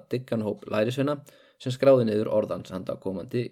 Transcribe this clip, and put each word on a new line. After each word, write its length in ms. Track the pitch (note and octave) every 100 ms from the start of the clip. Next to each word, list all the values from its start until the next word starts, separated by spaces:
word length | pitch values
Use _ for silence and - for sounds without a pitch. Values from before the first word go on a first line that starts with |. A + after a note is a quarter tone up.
| -
dyggan 340 | B2+ B2+ A#2 G#2
hóp 200 | G2+ -
lærisveina 500 | G#2+ A2 C3 C#3 C#3+ - _ _ _
sem 120 | C3
skráði 340 | B2+ C3+ C3 A2+
niður 240 | G#2+ A2
orð 220 | G#2+ G#2 F2+
hans 180 | -
handa 220 | F#2 - -
komandi 460 | F#2+ F#2+ - B2 A#2